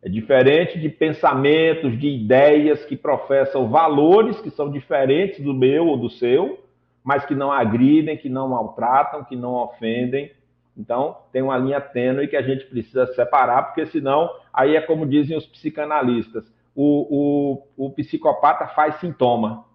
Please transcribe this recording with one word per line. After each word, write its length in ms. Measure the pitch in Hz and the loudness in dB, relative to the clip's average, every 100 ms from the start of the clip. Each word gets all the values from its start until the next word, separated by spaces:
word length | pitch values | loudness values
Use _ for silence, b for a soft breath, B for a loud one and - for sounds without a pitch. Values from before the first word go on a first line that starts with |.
É 60 | - | -6
diferente 680 | 101 110 135 127 151 175 175 | -8 0 4 6 4 0 -4
de 100 | 156 | -8
pensamentos, 1080 | - 156 151 160 135 139 156 160 160 139 113 | -2 -2 2 0 2 2 4 2 0 -2 -4
de 100 | 147 | -4
ideias 760 | 139 107 127 143 151 151 147 | -4 2 6 6 6 4 0
que 120 | - 131 | -4 -8
professam 720 | 156 135 - 139 131 135 120 | -4 -4 0 0 0 0 0
valores 720 | 139 165 143 151 196 226 214 | 2 2 4 6 6 4 -2
que 100 | 151 | -10
são 200 | - 143 | -8 -8
diferentes 760 | 143 - 151 135 143 190 - | -8 -4 -2 2 0 0 -4
do 80 | 143 | -6
meu 360 | 135 127 143 170 | 0 2 4 2
ou 80 | 131 | 0
do 120 | 117 | -4
seu, 560 | - 120 131 240 - _ _ _ _ | -4 0 2 0 -8 _ _ _ _
mas 220 | 127 139 | -4 -4
que 100 | - | -2
não 180 | 135 139 | -4 -2
agridem, 640 | 139 113 113 131 156 151 139 | 0 0 2 4 4 2 -4
que 120 | 139 | -6
não 200 | 127 135 | -6 -4
maltratam, 760 | 123 107 - 117 131 - 151 | -4 -6 -4 0 2 2 -4
que 120 | 143 127 | -12 -10
não 180 | 123 | -6
ofendem. 760 | 123 120 - 113 117 123 135 143 _ _ _ _ - | -6 -6 -6 -6 -4 -2 -4 -8 _ _ _ _ -20
Então, 400 | - 120 147 - _ | -8 -4 -4 -6 _
tem 100 | 127 | -4
uma 160 | 135 131 | -2 -2
linha 220 | 131 139 | -2 -4
tênue 480 | 139 - 123 127 143 | -6 -4 -2 -2 -2
que 80 | 147 | -4
a 60 | |
gente 240 | 127 135 - | -2 -6 -6
precisa 400 | 123 110 127 127 | -10 -6 -2 -2
separar, 540 | - 120 143 127 123 | 0 0 2 2 0
porque 240 | 135 - 156 | -2 -6 -6
senão, 440 | 160 135 143 170 B B | -4 0 0 0 B B
aí 240 | - 135 156 | 0 2 2
é 40 | |
como 260 | 156 156 156 | 0 -4 0
dizem 300 | 143 143 160 | 0 0 -4
os 100 | - | -10
psicanalistas: 1040 | _ 156 151 151 151 131 120 110 113 110 _ _ | _ -12 -8 -4 0 0 -2 -4 -10 -14 _ _
o, 880 | - 143 147 147 143 143 143 143 139 - - | -2 2 2 0 -2 0 0 -2 -4 -10 -10
o, 100 | 135 | -10
o 40 | |
psicopata 800 | 135 147 160 156 135 143 147 - | -8 -8 -2 -2 2 2 2 -2
faz 280 | - 156 151 | 0 0 -2
sintoma. 680 | 175 - 123 117 110 113 - | -10 0 0 2 -2 -6 -16